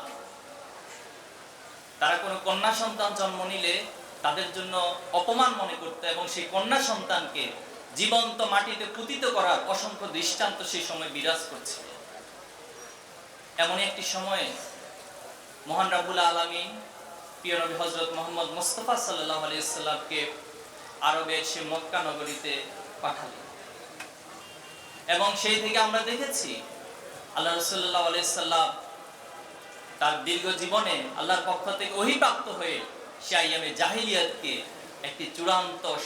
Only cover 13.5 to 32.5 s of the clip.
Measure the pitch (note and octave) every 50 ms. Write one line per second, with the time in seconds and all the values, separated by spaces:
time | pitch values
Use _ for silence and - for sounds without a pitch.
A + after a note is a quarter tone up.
13.5 | - - E3+ F3 F#3 F#3+ G3+ G3 - G#3 F3+ - F#3 F#3 F#3 G3 F#3+ F3+ D3 B2
14.5 | - - - - - - - - - - - - - - - - - - - -
15.5 | - - - D3+ D#3+ F#3 F#3+ F#3+ F#3 F3 F3 F3 F3+ F#3 F3 E3+ E3+ E3+ E3+ F3
16.5 | F3 F3 F3+ G3 G#3+ A3 - - - - - - - - - - - - - F3
17.5 | F3 E3+ E3 E3 E3 E3 E3+ E3+ E3 E3 E3 E3 E3 E3 E3 E3+ E3+ E3+ E3 D3+
18.5 | D#3 F3 F3 - - F3+ D3+ B3+ A#3+ - - G#3 F3 D#3 D#3 D#3 D#3 D#3 D#3 D3+
19.5 | D#3 D#3+ D#3 - - D#3+ D3+ D3+ D3+ D3 - - D#3+ D3+ D3 D3+ - - - -
20.5 | - - - - - - - - - - C#3+ D3+ D#3+ D#3+ D#3 D#3 D#3+ D#3 D#3+ -
21.5 | - E3 D#3+ D#3 D#3 E3 D#3+ D#3+ E3+ F3 D3+ D#3 C#3+ D3 D3 D3 D3 C#3+ D3+ D3
22.5 | C#3 C#3 - C#3+ - - - - - - - C#3+ D3 D3 D3+ - - - - -
23.5 | - - - - - - - - - - - - - - - - - - - -
24.5 | - - - - - - - - - - - - F3 F3+ G3+ G#3 G3+ G3+ - G#3+
25.5 | G#3+ G#3 A3 A3 G#3+ A3+ A3 G#3+ G#3+ A3+ A3+ A3+ A#3+ B3+ C#4 C4+ - C4 A3+ -
26.5 | A#2 - - - - - - - - - - - - - - - - D#3 D#3+ E3+
27.5 | E3+ E3+ E3+ - G3 F#3 F3+ F3+ F3 F3+ - E3+ F3 F3 E3 - - F3 E3+ E3
28.5 | E3 D#3+ D#3+ - - - - - - - - - - - - - - - - -
29.5 | - - - - - - - - - - D3+ D3+ D3+ - C3 D#3+ F3 E3+ F3+ F#3
30.5 | F3 D#3+ F3 F3+ G3+ G#3+ G#3+ G3 - - - - - - D#3 F3 F#3 F3 - F#3+
31.5 | F3+ F3+ F#3 G3 F#3+ G3 G3+ F#3+ G3 G3 G#3+ C4 C#4 B3+ A3+ E3+ - - - G#3+